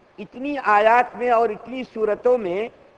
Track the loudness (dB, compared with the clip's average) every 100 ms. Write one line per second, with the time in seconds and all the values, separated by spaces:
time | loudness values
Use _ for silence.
0 | _ -18 -18 -10 -8 -4 2 4 6 4
1 | 2 -2 0 2 2 -2 -10 -12 -10 -4
2 | -2 0 0 0 0 -4 -6 -10 _